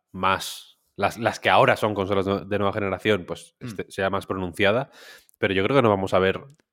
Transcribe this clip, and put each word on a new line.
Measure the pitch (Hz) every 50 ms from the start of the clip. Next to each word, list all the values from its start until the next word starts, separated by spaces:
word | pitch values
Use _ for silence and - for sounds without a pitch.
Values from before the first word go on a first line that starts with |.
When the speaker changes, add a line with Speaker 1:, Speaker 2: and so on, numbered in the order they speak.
| _ _
Speaker 1:
más, | - 92 92 95 95 92 - - - - - - _ _ _ _ _
las, | - 101 92 82
las | 107 117 104 - -
que | - 101
ahora | 92 104 135 127 107
son | - 120 107 104
consolas | 98 95 92 101 98 90
de, | 98 98 98 -
de | 98 104
nueva | 98 104 98 95
generación, | 107 101 95 95 90 - 110 104 92 85
pues | - - - - - _ _
Speaker 2:
Mm. | -
Speaker 1:
este, | 120 104 - 90 -
sea | - - 95 95
más | 98 95 -
pronunciada, | - 98 95 92 87 80 - 101 98 107 123 139 - - - - - - - _ _ _
pero | _ - 101 95
yo | 95 95
creo | 110 135
que | 139 120
no | 110
vamos | 101 98 95 92 101
a | 92
ver | 95 95 92 - - - _ _ _ _